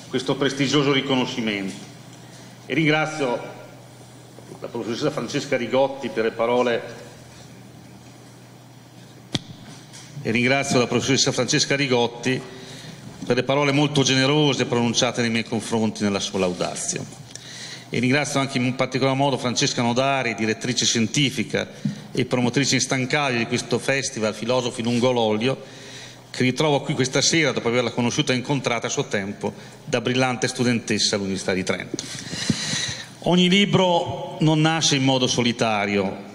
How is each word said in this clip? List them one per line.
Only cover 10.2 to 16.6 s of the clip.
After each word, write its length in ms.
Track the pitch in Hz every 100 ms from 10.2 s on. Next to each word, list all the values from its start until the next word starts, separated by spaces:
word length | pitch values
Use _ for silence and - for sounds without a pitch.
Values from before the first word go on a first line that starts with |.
e 80 | 113
ringrazio 480 | 113 123 135 131 127
la 80 | 117
professoressa 440 | 123 110 131 -
Francesca 440 | 127 120 151 - 139
Rigotti 680 | 139 123 117 - 127 127 - - - - - - - - -
per 100 | 123
le 80 |
parole 280 | 127 135 147
molto 300 | 139 147 147
generose 640 | 131 131 131 151 147 127 123
pronunciate 560 | 120 120 110 123 113
nei 80 | 117
miei 160 | 113 107
confronti 560 | 113 - 117 110 104
nella 180 | 104 98
sua 200 | - 101
laudatio. 640 | 92 87